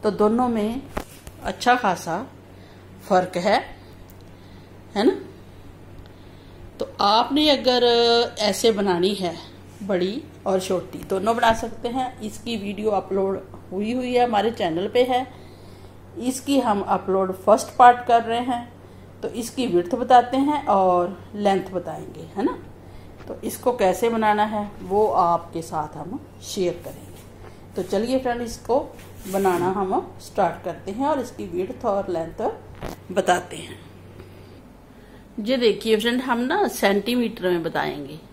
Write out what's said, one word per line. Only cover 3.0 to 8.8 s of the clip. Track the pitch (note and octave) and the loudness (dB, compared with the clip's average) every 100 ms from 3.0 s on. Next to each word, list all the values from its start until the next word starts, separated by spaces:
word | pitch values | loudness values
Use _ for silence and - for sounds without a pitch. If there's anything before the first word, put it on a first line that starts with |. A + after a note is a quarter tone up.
फ़र्क | - F#3 F3+ F3 | 2 2 2 -2
है, | F#3+ A3 - - - - - - - - - - - - - G3+ | 2 0 0 -16 -20 -20 -20 -20 -20 -20 -20 -20 -20 -20 -8 2
है | |
ना? | A#3+ - - - - - - - - - - - - - - - - - | 2 2 -8 -18 -20 -20 -20 -20 -20 -18 -18 -20 -20 -20 -20 -20 -18 -10
तो | - - | -10 0
आपने | G3+ G#3+ A#3+ C#4 D4+ | 2 4 2 2 4
अगर | C4+ A#3 B3 A#3+ A#3 A#3 A#3 A#3+ - | 4 4 4 4 4 4 4 2 0
ऐसे | G#3+ G3 A#3 | 0 2 2
बनानी | G#3 | 2